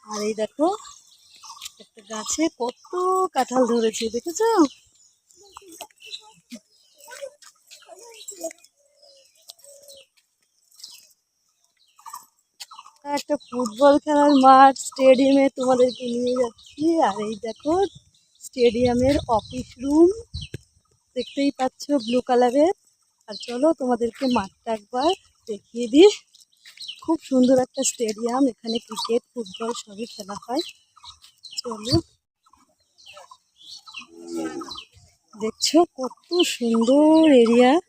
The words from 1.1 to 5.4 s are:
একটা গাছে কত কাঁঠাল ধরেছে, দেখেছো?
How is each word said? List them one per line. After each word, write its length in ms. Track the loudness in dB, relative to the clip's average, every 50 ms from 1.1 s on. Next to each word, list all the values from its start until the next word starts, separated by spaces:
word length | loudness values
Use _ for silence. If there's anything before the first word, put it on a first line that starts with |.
| _ _ _ _ _ -20 -20 -20 -20 -18 -18 -20 _ _
একটা 220 | -20 _ _ -20 _ _
গাছে 400 | -12 -12 -8 -8 -4 -4 -4 -4 _ _
কত 320 | -10 -10 -10 _ _ _ -8 -4 -2 -2 -2 -2 -2 -4
কাঁঠাল 340 | _ -4 -4 -2 0 -2 0
ধরেছে, 420 | 0 0 -2 -2 -2 -4 -6 -10 -8
দেখেছো? 560 | -8 -8 _ -10 -6 -2 -2 0 2 0 0 0 -2 _ _ _ _ _ _ _ _ _ _ _ _ _